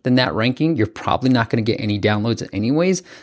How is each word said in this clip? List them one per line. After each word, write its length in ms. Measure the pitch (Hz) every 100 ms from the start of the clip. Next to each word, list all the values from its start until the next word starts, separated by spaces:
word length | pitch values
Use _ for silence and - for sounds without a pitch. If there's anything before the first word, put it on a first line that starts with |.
than 140 | 127 127
that 180 | 127
ranking, 420 | 87 117 127 156 160
you're 120 | 104
probably 420 | - - - 131
not 220 | 127 113
gonna 100 | 120
get 180 | 107 104
any 200 | 110 104
downloads 420 | 104 104 110 113 -
anyways. 520 | - 110 147 180 180 - -